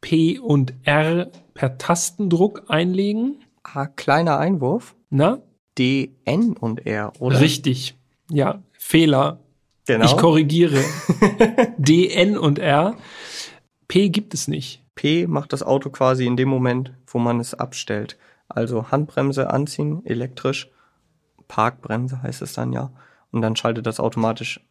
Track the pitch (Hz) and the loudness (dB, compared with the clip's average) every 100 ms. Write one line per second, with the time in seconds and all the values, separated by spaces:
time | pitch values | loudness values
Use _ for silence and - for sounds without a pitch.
0 | - 160 165 254 240 143 127 127 - 147 | 0 2 2 0 0 2 2 -2 0 2
1 | 156 170 175 - _ - 135 131 - 170 | 2 0 -4 -12 _ -4 -4 -4 -2 -2
2 | - _ 202 170 202 208 - 156 180 185 | -2 _ 0 2 2 0 -2 0 0 0
3 | 202 214 247 285 _ _ - - 143 - | 0 0 -2 -6 _ _ -12 -8 -8 -6
4 | - 143 170 143 156 190 127 202 - _ | 0 2 2 0 0 0 0 -2 -6 _
5 | _ 139 160 262 - _ _ - 127 135 | _ 2 2 2 -8 _ _ -2 0 2
6 | - _ - 156 233 - 117 113 - 107 | -2 _ -4 0 0 -2 -6 -6 -6 -6
7 | 107 - 127 131 151 - - 127 - - | -6 -6 0 4 4 2 -2 -4 -6 -14
8 | _ _ _ 147 135 202 - _ - 160 | _ _ _ 0 0 -2 -12 _ 0 4
9 | 160 135 147 - _ _ _ _ - 117 | 6 4 2 -2 _ _ _ _ -2 2
10 | 113 139 165 156 147 160 170 139 143 - | 4 6 6 4 4 2 2 2 0 -6
11 | - - 202 - 220 233 240 - 139 165 | -4 2 2 4 2 4 0 0 4 6
12 | 180 170 185 208 156 143 165 143 180 233 | 4 2 2 2 0 2 2 2 2 -2
13 | - - - - - - _ _ _ 180 | -14 -20 -16 -14 -14 -18 _ _ _ 2
14 | 202 170 208 151 - 151 127 - _ - | 2 0 -4 -8 -6 -6 -8 -16 _ -6
15 | 147 165 175 147 143 139 - 135 139 135 | -2 0 0 -4 -4 -8 -2 -2 -2 0
16 | 131 127 123 123 131 131 127 123 127 - | 2 2 0 0 0 2 0 0 -4 -12
17 | _ 123 120 120 117 - 120 - - 104 | _ -2 0 0 -4 -6 -8 -8 -6 -6
18 | 107 - _ _ _ - 117 120 110 139 | -6 -14 _ _ _ -6 -4 -4 -2 -2
19 | 151 - 139 139 131 127 143 - 147 151 | -2 -2 -2 -2 -2 -2 -4 -4 -6 -6
20 | 226 117 127 127 143 123 - _ _ _ | -10 -10 -10 -6 -6 -6 -10 _ _ _
21 | _ _ _ _ _ - 110 127 - 110 | _ _ _ _ _ -2 -2 -2 -8 -6
22 | 127 127 127 127 - - 123 123 131 - | -6 -6 -8 -10 -12 -8 -6 -6 -8 -12
23 | _ _ _ 113 113 110 117 117 113 110 | _ _ _ -4 -2 -2 -2 -2 -6 -4
24 | 113 117 113 117 117 - _ | -4 0 -2 -2 -8 -12 _